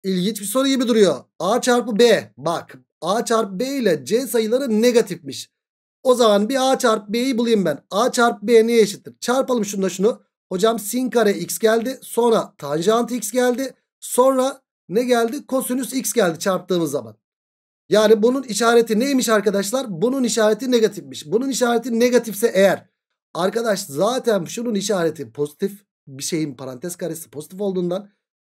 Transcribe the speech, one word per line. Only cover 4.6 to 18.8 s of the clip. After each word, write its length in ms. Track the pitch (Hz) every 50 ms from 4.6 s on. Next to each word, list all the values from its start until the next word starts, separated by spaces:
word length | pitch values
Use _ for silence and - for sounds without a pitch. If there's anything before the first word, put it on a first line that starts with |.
| 285 247 214 214
negatifmiş. 720 | 226 247 233 233 220 - 175 165 156 135 123 117 - _ _ _ _ _ _ _ _ _ _ _
O 120 | - 262 247
zaman 340 | 226 240 220 208 202 208 214
bir 240 | 269 262 262 262
A 60 | 269 262
çarpı 340 | - 233 220 220 208 208
B'yi 260 | 202 240 247 269 262 220
bulayım 260 | 240 233 226 208 185
ben. 200 | 160 143 135 _ _
A 220 | 175 196 240 254
çarpı 340 | - 247 233 240 233 233 208
B 200 | 202 240 226 220
neye 140 | 233 233 233
eşittir? 340 | 208 202 196 - _ - - _
Çarpalım 440 | - - 247 269 254 - 254 240 208
şununla 240 | 208 - 196 190 185
şunu. 340 | 170 - 185 226 262 - _ _ _ _ _ _
Hocam 260 | 185 180 180 226 233 226
sin 320 | 226 - - 254 262 240
kare 220 | 233 233 220 208
x 260 | 196 165 170 170 - -
geldi. 400 | 220 214 220 233 214 254 269 -
Sonra 520 | - - - 233 233 240 226 185 151 - _ _
tanjant 540 | 151 139 143 160 170 196 220 233 240 -
x 180 | 247 240 - -
geldi. 440 | - 247 247 247 247 233 269 254 - _ _ _ _ _
Sonra 600 | - - - 247 254 269 269 254 254 269 277 - _ _ _ _ _ -
ne 160 | 170 220 254
geldi? 420 | 247 247 233 233 226 247 285 -
Kosinüs 460 | - 262 262 247 - 247 269 254 -
x 200 | 262 262 220 -
geldi 260 | - 240 202 175 165 160
çarptığımız 520 | - 196 185 180 180 - 185 175 165 147
zaman. 260 | 131 139 113 113 107 _ _ _ _ _ _ _ _ _ _ _ _ _ _ _
Yani 340 | 165 208 214 208 220 208
bunun 200 | 208 240 254 277
işareti 580 | 262 - 202 - 233 233 240 233